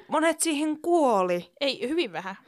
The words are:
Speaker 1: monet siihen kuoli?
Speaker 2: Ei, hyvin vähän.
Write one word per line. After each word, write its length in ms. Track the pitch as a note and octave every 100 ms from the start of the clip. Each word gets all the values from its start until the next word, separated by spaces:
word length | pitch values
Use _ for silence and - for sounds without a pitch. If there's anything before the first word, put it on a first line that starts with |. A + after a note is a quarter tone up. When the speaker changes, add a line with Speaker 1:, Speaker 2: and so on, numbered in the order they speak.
| -
Speaker 1:
monet 340 | D4 D#4+ D#4+
siihen 380 | E4 D4 D#4 D4+
kuoli? 720 | E4+ F4 C#4 G#3 F3+ F3 F3 -
Speaker 2:
Ei, 280 | C#4 B3+ A#3+
hyvin 220 | D#4+ B3+
vähän. 220 | D#3+ F#3 G3